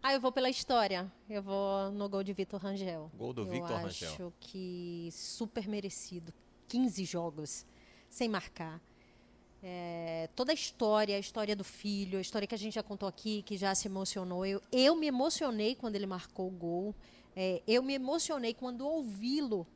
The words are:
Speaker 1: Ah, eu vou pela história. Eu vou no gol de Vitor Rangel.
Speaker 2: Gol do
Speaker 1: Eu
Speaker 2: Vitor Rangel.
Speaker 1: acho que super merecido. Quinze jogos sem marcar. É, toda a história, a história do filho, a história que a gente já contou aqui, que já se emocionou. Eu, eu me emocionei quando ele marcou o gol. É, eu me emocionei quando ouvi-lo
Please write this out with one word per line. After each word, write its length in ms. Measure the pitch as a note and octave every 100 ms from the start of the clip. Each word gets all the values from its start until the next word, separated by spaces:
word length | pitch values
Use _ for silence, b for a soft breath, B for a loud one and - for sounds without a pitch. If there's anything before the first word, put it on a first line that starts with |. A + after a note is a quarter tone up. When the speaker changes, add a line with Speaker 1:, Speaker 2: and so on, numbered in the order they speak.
Speaker 1:
Ah, 100 | C4
eu 60 | C4+
vou 120 | B3+
pela 180 | B3+ B3+
história. 600 | B3+ - B3 G3+ F#3 F#3+ - -
Eu 120 | G#3
vou 500 | G3 G3 G3 G3 G3
no 180 | G3+ G3+
gol 140 | G3
de 100 | G3
Vitor 260 | G3 F#3+ G3+
Rangel. 500 | G3 G3 F#3+ E3 D#3 -
Speaker 2:
Gol 140 | A#2
do 100 | B2
Speaker 1:
Eu 20 | G2
Speaker 2:
Vitor 180 | - -
Rangel. 400 | A2 G2 F2+ E2
Speaker 1:
acho 240 | D2+ F3 E3+
que 720 | - F#3+ F#3 F3 F3 E3+ E3+
super 540 | D#3+ - - A3+ - G3
merecido. 680 | G#3 G3 - - F3 E3 - - - -
Quinze 380 | A#3 B3+ F#3 F3+
jogos 600 | F3 E3+ D3+ D3+ - - b b b b
sem 180 | - A#3+
marcar. 540 | G3+ - - E3 E3 - b b b b b b -
É, 640 | F#3+ F3+ F3 E3+ E3 E3 E3 -
toda 160 | B3+
a 40 | D#4
história, 600 | - - G#3+ G#3+ G#3+ G3+
a 40 |
história 360 | F#3+ - G#3 G#3
do 80 |
filho, 540 | F#3+ - G#3 G3+ G3 F#3+
a 40 |
história 260 | F3+ A3 G3+
que 80 | A3
a 20 |
gente 160 | G#3+
já 100 | G#3+
contou 240 | G#3 G3+ G3
aqui, 360 | - G#3+ G#3
que 120 | G3 G3+
já 180 | G3 F#3+
se 120 | G#3
emocionou. 560 | F#3+ F#3+ G3+ F3+ F3+ F#3+
Eu, 140 | G3 -
eu 240 | B3+ C4+ E4
me 100 | D4+
emocionei 680 | B3+ D4 - D4 A3 G#3+ B3+
quando 200 | A#3+ G3+
ele 120 | G3
marcou 400 | F#3 - - F#3
o 40 |
gol. 440 | F#3 E3+ E3+ G3+ G#3 b b b -
É, 260 | F#3+ F3+ -
eu 140 | A#3
me 100 | C4
emocionei 600 | C#4 B3+ D#4+ - D4 A#3 A#3
quando 300 | B3+ A#3+ C#4
ouvi-lo 800 | D#4+ B3+ G3 A#3 C#4+ C#4 G#3 E3